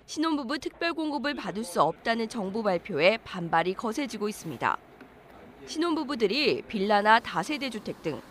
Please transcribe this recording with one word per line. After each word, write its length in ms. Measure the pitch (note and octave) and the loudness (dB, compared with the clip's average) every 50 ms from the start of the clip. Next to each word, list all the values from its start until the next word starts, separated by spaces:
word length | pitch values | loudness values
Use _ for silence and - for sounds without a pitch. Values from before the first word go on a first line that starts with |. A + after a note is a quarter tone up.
| - | -18
신혼부부 520 | - - D#4 D4+ E4 D#4+ C#4+ C#4 A3 D4 D4+ | -10 -4 0 0 2 2 0 0 -2 -4 -4
특별공급을 760 | - E4+ - - E4+ E4+ E4 E4 D#4 D4+ C#4+ C#4+ A3+ C#4+ D4 | -4 -6 -6 -4 -2 -2 -2 -2 -2 -2 -2 -2 -2 -2 -2
받을 300 | - C#4 G3 E3 G3+ A3 | -2 -4 -6 -6 -6 -6
수 180 | - - A3 D#3 | -2 2 4 4
없다는 460 | D#3 E3 - - A#3+ A3+ A3+ A3+ A3 | 4 4 -2 -2 -2 0 0 -2 -4
정부 340 | - A#3 G3 F#3+ G3 A3+ A3 | -4 -4 -4 -4 -2 0 0
발표에 540 | G#3 F#3 E3+ - - F#3+ C#3 D#3 F#3 A3 A3+ - | 2 0 0 -2 -2 0 4 6 6 6 4 -2
반발이 500 | - - F#3 E3+ E3 E3+ E3 E3 F3+ F#3+ | -8 -8 -6 -4 0 2 2 2 2 -2
거세지고 540 | - - A3+ G#3+ D4 C#4+ A3+ - G#3+ G#3 G#3+ | -2 -4 -4 -2 -2 -4 -4 -4 -4 -4 -4
있습니다. 480 | G#3 - - D#3+ C3+ G#2+ C#3+ A2 - - - - - - - - - - - - - - - - - - - | -6 -6 -10 -10 -8 -2 0 0 0 0 -4 -12 -20 -20 -20 -20 -20 -20 -20 -20 -20 -20 -20 -20 -20 -18 -14
신혼부부들이 960 | - - D#4 D#4+ F4 D#4 D4 D4+ B3 D4 A3+ A3+ F#3 G#3 C#4+ D4+ A3+ D3 - - - | -10 -4 -2 0 0 0 0 -2 -2 -2 0 0 2 2 4 2 2 2 0 -2 -4
빌라나 500 | - G#3 F#3+ G#3 G#3+ G3+ G3+ G#3+ A3 A#3 | -4 -2 2 4 4 4 6 6 6 6
다세대 520 | A3+ - - E3 F3+ - D4+ C#4 C#4 C4+ | 4 2 -4 -4 -2 -2 -4 -4 -4 -4
주택 320 | A3+ G#3+ - - - - - | -6 -6 -8 -8 -10 -6 -6
등 180 | E3 C#3 A2+ - - | -6 -6 -6 -10 -14